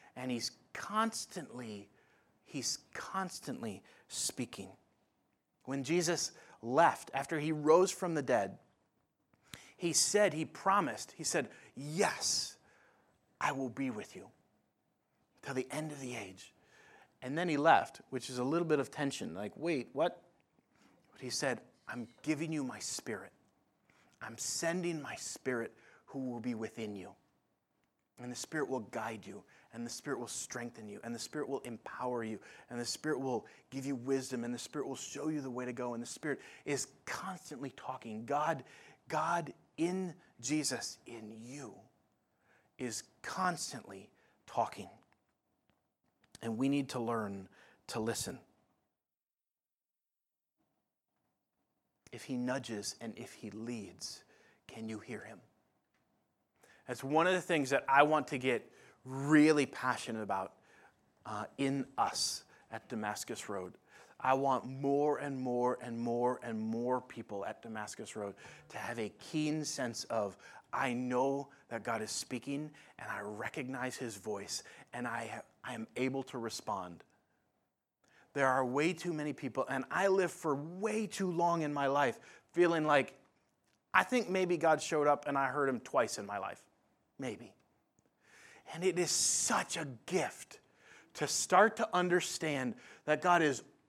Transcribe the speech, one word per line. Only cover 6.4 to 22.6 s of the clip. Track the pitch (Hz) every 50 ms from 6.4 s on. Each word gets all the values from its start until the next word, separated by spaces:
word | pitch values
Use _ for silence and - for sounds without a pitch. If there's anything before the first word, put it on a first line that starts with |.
| - - - -
left, | - 117 127 143 170 156 - - - - -
after | 131 139 - 170 156
he | 147 156
rose | 160 151 147 151 156 175 - -
from | - - - 175 165
the | 156
dead, | 139 123 127 113 98 98 90 - _ _ _ _ _ _ _ _ _ _ _ _ _ _ _ _ _ _ - - - - -
he | - - 170
said, | 151 - - - - 208 208 190 143
he | 156 160
promised, | 127 - - - 196 190 202 180 131 110 - - - - -
he | 156
said, | - - 165 131 110 - - - - -
"Yes, | - 143 147 151 170 196 - - - - - - - - - - - _ _ - _ _ _ _ _ _ _ _ _ _ _ _ -
I | - -
will | 143 135 135 127
be | 113 131 139 131
with | 117 107 101 - -
you | - 101 92 - _ _ _ _ _ _ _ _ _ _ _ _ _ _ _ _ _ _ _ _ _
till | - - 135
the | 131 123 -
end | - 147 156 156
of | 147 139
the | 135 127 120
age." | 117 104 92 92 87 - - _ _ _ _ - - - - - - - _ _ _
And | - 127 139 160
then | 175 180
he | 156 143
left, | 147 165 147 101 107 - - - - -
which | - 127 120 -
is | 127 123
a | 123
little | 131 151 170 175 160
bit | 156 143
of | 131 -
tension. | - - 143 139 135 - - - 82
Like, | 90 104 104 - -
"Wait, | 147 170 170 135 117 -
what?" | - 127 160 175 - - - _ _ _ _ _ _ _ _ _ _ _ _ - _ _ _ _
But | - -
he | - 123
said, | 113 - - 139 123 113 - - _ _ _ -
"I'm | - 123 117 - - _
giving | - 151 156 139 165 160 160
you | 151